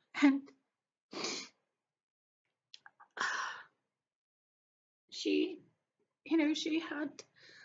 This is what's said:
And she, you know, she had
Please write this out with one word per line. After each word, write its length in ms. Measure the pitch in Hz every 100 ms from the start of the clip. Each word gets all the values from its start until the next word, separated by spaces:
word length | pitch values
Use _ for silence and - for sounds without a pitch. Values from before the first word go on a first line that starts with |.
| _ -
And 200 | 294 277 - - _ _ _ _ _ - - - - - _ _ _ _ _ _ _ _ _ _ _ - - - - - - - - - - _ _ _ _ _ _ _ _ _ _ _ _ _ _
she, 480 | - 110 76 76 - - _ _ _ _ _ -
you 120 | 320
know, 160 | 302
she 260 | 302 320 311
had 300 | 330 294 294 - - _ - -